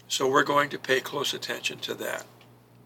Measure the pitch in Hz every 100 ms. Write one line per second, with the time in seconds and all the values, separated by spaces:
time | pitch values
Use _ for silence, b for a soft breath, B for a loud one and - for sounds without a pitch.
0 | - - 135 143 143 143 143 - - 131
1 | - 147 127 - - 123 - - - 113
2 | - - - - - - _ -